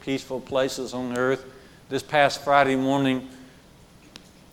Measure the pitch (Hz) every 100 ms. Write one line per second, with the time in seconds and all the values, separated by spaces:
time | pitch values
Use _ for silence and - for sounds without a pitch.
0 | - 135 - 131 120 135 135 - 123 123
1 | 127 123 127 131 - - - - - 131
2 | - 151 143 - - 139 135 131 131 139
3 | 135 131 127 - - - - - - -
4 | - - - - -